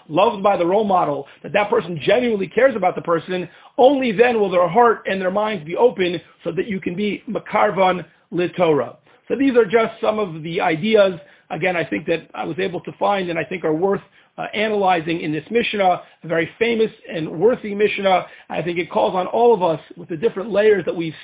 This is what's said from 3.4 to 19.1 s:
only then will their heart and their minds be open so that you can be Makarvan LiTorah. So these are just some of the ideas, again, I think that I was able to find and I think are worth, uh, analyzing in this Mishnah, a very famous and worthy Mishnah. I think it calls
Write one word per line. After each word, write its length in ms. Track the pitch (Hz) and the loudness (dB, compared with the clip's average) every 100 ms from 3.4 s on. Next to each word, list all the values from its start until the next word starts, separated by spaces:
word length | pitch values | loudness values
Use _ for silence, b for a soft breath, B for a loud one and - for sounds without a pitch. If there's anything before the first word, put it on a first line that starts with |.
| 170 B B - | -6 B B 4
only 360 | 254 285 262 | 4 6 2
then 280 | 185 240 233 | 4 4 4
will 100 | 196 | 2
their 180 | 175 175 | 2 2
heart 340 | 196 240 - - | 4 4 4 -2
and 140 | 196 | -4
their 100 | 185 | -2
minds 340 | 196 214 208 | -2 -2 -4
be 120 | 151 170 | -6 2
open 440 | 247 - 180 170 - b | 2 2 -2 -4 -10 b
so 100 | 170 | -8
that 140 | 165 190 | -6 -4
you 140 | 190 | -6
can 140 | - 175 | -6 -4
be 260 | 208 180 - | -4 -4 -6
Makarvan 760 | 185 - 208 214 180 185 185 165 b b | -10 -4 0 0 2 0 0 -6 b b
LiTorah. 640 | 165 175 175 170 147 117 - _ b - | -4 -4 0 2 2 0 -8 _ b -6
So 80 | 233 | 0
these 200 | 277 240 | 2 4
are 100 | 220 | 4
just 340 | 226 220 - | 2 0 -2
some 180 | 220 214 | -2 -2
of 240 | 202 160 | -4 -6
the 180 | 160 170 | -8 -4
ideas, 540 | 185 160 208 220 190 170 - b b | -2 -2 2 4 4 0 -12 b b
again, 260 | 156 185 175 | -6 -4 -2
I 80 | |
think 220 | 160 202 165 | -4 -6 -4
that 220 | 165 - | -6 -6
I 100 | - | -10
was 140 | 170 160 | -8 -6
able 220 | 190 170 | -6 -6
to 100 | 175 | -10
find 360 | - 196 202 180 | -4 -2 0 -2
and 100 | 165 | -6
I 60 | |
think 200 | 156 185 | -6 -6
are 100 | 165 | -4
worth, 280 | 156 196 190 - b b - | -2 0 -2 -6 b b -12
uh, 80 | 165 | -8
analyzing 680 | 214 220 208 190 180 156 170 | -4 -2 0 2 0 0 -4
in 120 | 180 | -4
this 120 | 151 - | -6 -2
Mishnah, 520 | 226 226 208 190 175 B B | -2 -2 0 2 0 B B
a 60 | 160 | -4
very 220 | 165 165 - | -2 -2 -2
famous 320 | 226 226 214 - - | -2 0 -2 -4 -12
and 300 | 180 160 175 | -8 -8 0
worthy 340 | 208 247 214 | 2 2 -2
Mishnah. 520 | 202 208 202 196 180 175 B B | -2 0 0 2 2 0 B B
I 120 | 170 | -8
think 160 | 170 170 | -4 -4
it 120 | 170 | -4
calls 240 | 214 220 | -2 0